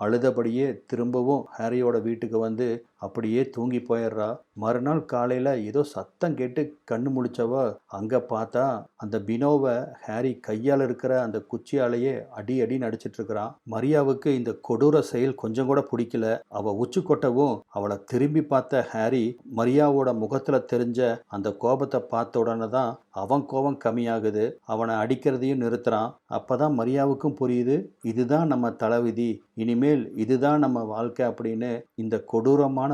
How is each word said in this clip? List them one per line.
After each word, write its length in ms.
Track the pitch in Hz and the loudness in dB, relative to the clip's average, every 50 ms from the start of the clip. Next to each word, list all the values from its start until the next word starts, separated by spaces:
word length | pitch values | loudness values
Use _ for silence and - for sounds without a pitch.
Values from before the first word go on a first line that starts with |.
அழுதபடியே 800 | 104 104 117 120 131 131 117 123 117 117 117 131 139 135 110 - - | 0 0 2 4 4 2 2 2 0 0 0 0 0 0 -2 -6 -8
திரும்பவும் 580 | - 127 117 120 123 123 127 123 135 143 131 - - - - | -6 -4 -2 -2 0 0 2 2 2 2 0 -2 -6 -8 -6
ஹாரியோட 440 | 113 113 123 123 123 120 117 110 | -4 -2 0 0 2 2 2 0
வீட்டுக்கு 360 | 107 113 113 113 117 107 113 110 | 0 -2 -2 -4 -4 -2 0 0
வந்து 460 | 113 110 110 113 123 120 117 117 - _ _ | 0 0 -2 -2 -2 -2 -2 -4 -8 _ _
அப்படியே 540 | _ 101 95 - 120 113 110 113 127 135 135 | _ -12 -8 -6 -4 -2 0 0 0 0 0
தூங்கி 280 | - 120 117 127 123 117 | -2 -4 -2 -2 -2 -2
போயிடுறா. 580 | 120 - 117 117 117 113 107 107 104 107 123 - - _ | 0 0 0 0 0 -2 -2 -2 -2 -4 -4 -8 -12 _
மறுநாள் 520 | _ 104 107 113 120 120 127 147 160 156 - | _ -4 -2 0 0 0 0 0 0 0 0
காலையில 540 | - 131 120 120 123 127 127 131 139 135 117 | -2 -2 0 0 0 0 0 0 0 0 0
ஏதோ 240 | 104 104 104 143 | -2 0 0 0
சத்தம் 520 | 143 - - 98 95 - _ _ 175 165 151 | 0 0 -4 -8 -10 -10 _ _ -2 -2 0
கேட்டு 260 | 127 127 123 123 156 147 147 - - _ - | -2 -4 -2 -2 -4 -4 -4 -6 -14 _ -6
கண்ணு 160 | 117 113 127 139 | -4 -2 0 0
முழிச்சவ 680 | 131 127 123 120 - - 117 117 127 135 127 107 101 - _ | 0 0 -2 -2 -2 -2 -2 0 0 0 0 -2 -2 -6 _
அங்க 380 | _ - 98 107 110 131 120 - - | _ -8 -8 -4 0 0 0 0 0
பார்த்தா, 560 | 117 110 110 110 - 120 131 139 120 104 87 - _ | -4 -4 -4 -2 0 0 0 0 -2 -4 -8 -12 _
அந்த 220 | - 110 104 113 107 | -12 -8 -6 -4 -4
பினோவை 720 | 101 107 113 117 143 143 151 143 135 127 117 123 139 - | -2 -2 -2 0 2 4 4 4 4 2 0 -2 -4 -6
ஹாரி 480 | - - - - 107 117 127 131 120 - - | -12 -14 -10 -8 -4 -2 -2 -2 -2 -4 -6
கையால 360 | 113 107 107 120 139 139 135 | -6 -6 0 2 2 4 4
இருக்கிற 400 | 135 120 120 - - 127 127 127 | 2 0 -2 -2 -2 0 0 0
அந்த 200 | 123 113 104 107 | 0 0 -4 -6
குச்சியாலேயே 840 | - - 123 110 - - 143 139 127 120 120 117 123 135 127 113 117 - | -6 -6 -8 -10 -6 -2 0 2 2 2 2 0 0 -2 -2 -4 -8 -12
அடி 320 | - 113 107 117 127 131 | -14 -10 -6 -2 0 0
அடி 180 | 117 113 131 131 | 0 0 0 -2
நடிச்சிட்டு 360 | 123 110 113 - - 110 - | -2 -4 -4 -6 -8 -10 -8
இருக்கிறான். 440 | - 107 104 110 104 107 120 - - _ 117 | -8 -6 -4 -4 -4 -4 -6 -10 -14 _ -8
மரியாவுக்கு 560 | 110 110 123 143 156 147 139 135 131 135 - | -4 -2 2 4 4 4 4 4 2 2 2
இந்த 280 | 151 135 123 120 117 101 - - - | 0 0 2 0 -4 -6 -6 -2 -2
கொடூர 320 | 120 110 139 151 151 151 | 2 4 6 6 6 6
செயல் 340 | - - - 120 123 135 127 | 4 2 0 0 0 0 0
கொஞ்சம் 320 | - - 110 110 127 131 | -4 -6 -4 -2 0 0
கூட 200 | 127 139 143 139 - 123 | 2 2 2 2 0 -2
பிடிக்கல. 440 | 117 117 117 - 120 113 110 113 - - _ | -2 -2 -2 -2 -2 0 0 0 -2 -4 _
அவ 380 | 107 101 101 107 101 107 120 | -8 -4 -2 -2 -2 0 -2
உச்சு 140 | 120 - 185 | 0 0 -2
கொட்டவும் 600 | 143 151 139 - 147 127 120 131 147 135 110 104 - _ | 2 2 0 2 2 2 2 2 2 2 0 -2 -8 _
அவளை 300 | - 104 101 104 101 101 - | -6 -4 -2 -2 -4 -4 -6
திரும்பி 400 | - 123 123 139 147 151 156 147 | -4 0 0 2 2 2 0 2
பார்த்த 420 | - 139 127 127 - 139 127 120 - | 2 2 0 2 2 0 0 0 0
ஹாரி 480 | - 110 110 117 131 123 110 117 123 - _ - 113 | -2 -2 0 2 2 2 0 -2 -4 -8 _ -8 -4
மரியாவோட 600 | 113 117 123 131 147 147 147 139 139 131 127 120 110 | 0 2 4 4 4 4 4 4 4 2 2 0 0
முகத்துல 440 | 110 104 135 135 - - 139 123 - - | -2 -2 -2 -2 0 2 2 2 2 0
தெரிஞ்ச 480 | 127 120 123 120 113 127 127 117 113 117 - | 0 0 0 0 0 2 2 0 0 -2 -6
அந்த 260 | _ 107 98 98 107 | _ -8 -6 -4 -4
கோபத்தை 480 | 101 - - 120 131 131 139 135 135 120 | -4 -2 0 0 2 2 0 -2 -2 -4
பார்த்த 380 | - - 123 117 117 117 - 120 | -4 -2 -4 -4 -4 -2 0 0
உடனே 300 | 110 117 113 113 113 107 | 0 0 0 -2 -4 -2
தான் 300 | 117 131 127 113 123 - _ _ | -2 0 -2 -2 -4 -8 _ _
அவன் 360 | - 95 98 104 135 143 143 | -10 -8 -2 0 0 0 0
கோபம் 320 | - 135 135 139 143 135 135 - | -2 -2 -2 0 0 -2 -2 -2
கம்மியாகுது. 680 | 117 113 120 120 117 113 110 107 107 104 107 110 123 - - _ | -2 0 0 -2 -2 -2 0 0 0 0 0 0 -2 -2 -8 _
அவனை 300 | - 110 110 117 113 113 | -6 -2 -2 0 0 0
அடிக்கிறதையும் 680 | 107 107 117 135 123 - 147 131 123 131 135 139 131 | 0 0 0 -2 0 0 0 0 2 0 0 0 0
நிறுத்துறான். 520 | 120 117 120 117 - 117 113 107 110 127 - _ _ _ | 0 0 -2 0 0 0 2 2 0 -2 -6 _ _ _
அப்பதான் 480 | 107 107 - - 127 120 147 151 143 117 | -6 -6 -2 -2 0 2 2 2 2 0
மரியாவுக்கும் 580 | 113 123 135 139 139 139 135 139 - 147 143 - | 0 0 2 2 2 2 0 0 -2 -4 -2 0
புரியுது, 460 | 135 123 123 123 120 127 143 180 196 - - _ | 0 0 2 2 2 2 2 0 0 -6 -12 _
"இதுதான் 440 | - 113 110 120 127 120 143 160 170 | -6 -4 0 0 2 2 2 2 4
நம்ம 240 | 156 131 123 120 113 | 2 2 2 0 -2
தலைவிதி, 720 | 117 - 117 110 117 120 120 117 110 117 120 117 104 104 - _ _ | -2 -2 0 2 2 2 2 0 0 0 -2 -2 -2 -4 -10 _ _
இனிமேல் 640 | 113 113 120 120 120 135 147 151 131 113 - - | -4 -2 0 2 2 4 4 4 2 0 -4 -4
இதுதான் 420 | 107 110 117 131 123 139 147 151 151 | -4 0 0 2 2 4 2 4 4
நம்ம 240 | 143 127 123 117 | 2 2 0 -2
வாழ்க்கை" 440 | 113 107 107 110 117 117 120 - 127 | -4 -4 -4 -4 -4 -4 -2 -2 -2
அப்படின்னு 560 | 117 110 - 117 113 113 113 120 123 117 120 - - _ | -2 -2 -4 -4 -4 -4 -2 -4 -4 -4 -6 -8 -12 _
இந்த 260 | - 110 107 113 104 | -8 -4 -2 -2 -4
கொடூரமான 720 | - - - 113 117 131 143 147 143 135 131 131 131 143 | -2 -2 -2 2 4 6 6 6 4 2 0 0 -2 -2